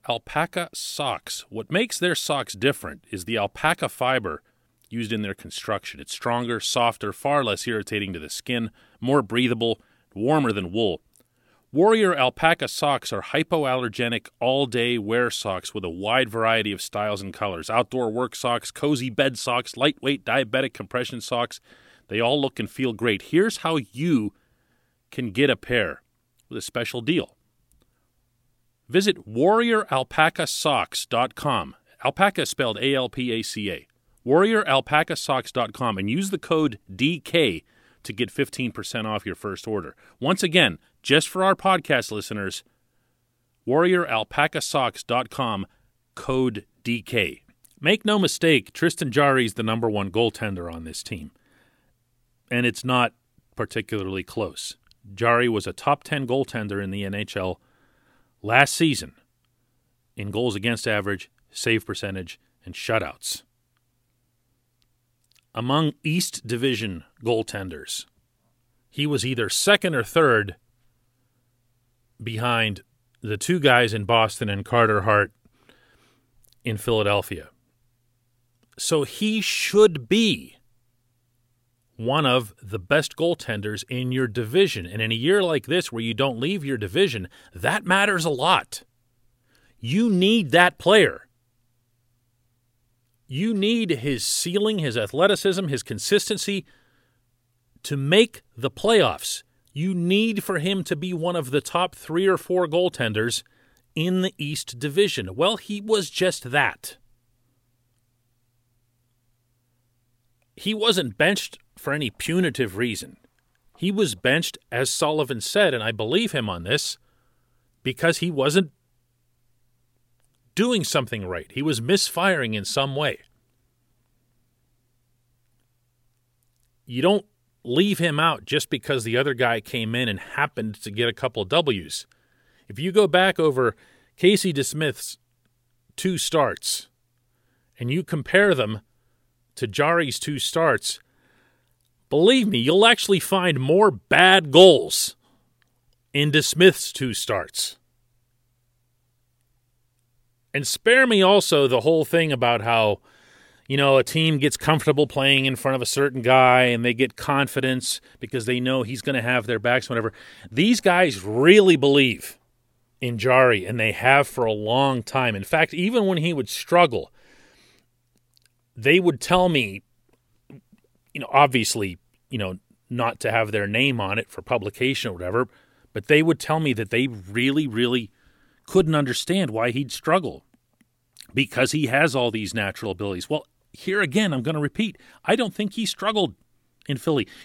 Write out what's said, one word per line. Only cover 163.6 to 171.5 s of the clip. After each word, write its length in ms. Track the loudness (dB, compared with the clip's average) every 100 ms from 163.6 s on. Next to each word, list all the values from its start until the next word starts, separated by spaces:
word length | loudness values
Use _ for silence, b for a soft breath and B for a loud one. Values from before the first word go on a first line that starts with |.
| -2
and 120 | -2
they 140 | -2
have 380 | 0 4 4 2
for 160 | -2 -2
a 80 |
long 500 | -2 0 2 2 0
time. 320 | -4 -2 0 -2
In 80 |
fact, 300 | -2 0 0
even 320 | 0 0 2 2
when 140 | 0
he 120 | -2
would 160 | -2 -6
struggle, 640 | -8 2 4 4 2 -8 b b b b b b b b _ _ _ _ _ _ _ _ -2
they 240 | 4 4
would 180 | 4 0
tell 300 | 2 4 4
me, 340 | 2 -2 -8 _ _ _ _ _ _ _ -20 _ _ _ _ _
you 60 | -14
know, 100 | 0
obviously, 640 | 4 4